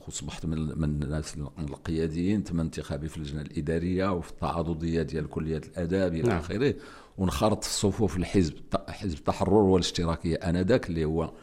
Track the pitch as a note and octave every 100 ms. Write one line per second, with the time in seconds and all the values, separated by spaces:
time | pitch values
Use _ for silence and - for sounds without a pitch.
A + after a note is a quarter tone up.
0 | - - D2 - D#2+ D#2+ D#2 - D2+ D2
1 | C#2 D2+ D2+ D#2 C#2 - D2 - - D#2+
2 | E2 E2 F2+ G#2 - E2+ D#2+ - - D2
3 | D#2 D#2+ D2 D2+ C#2+ E2 D2+ E2 F2 F#2
4 | G2 F2 - - D2 E2 E2 D#2+ E2 E2
5 | C#2+ D2+ C#2+ E2 D#2 D#2 - - E2+ F#2+
6 | F#2 E2 A#2+ F2 E2 G2+ C#3 G2+ - -
7 | - - F2+ - A2+ G#2+ - - G2+ F#2+
8 | G2+ F2+ E2+ G2+ D#2+ - - F#2+ - F2
9 | G2+ D2 - - F#2+ G#2+ F#2+ F#2 E2 -
10 | E2 E2 F2 D#2 E2+ F2 F#2 B2 A2 E2
11 | D2+ D#2+ D#2 -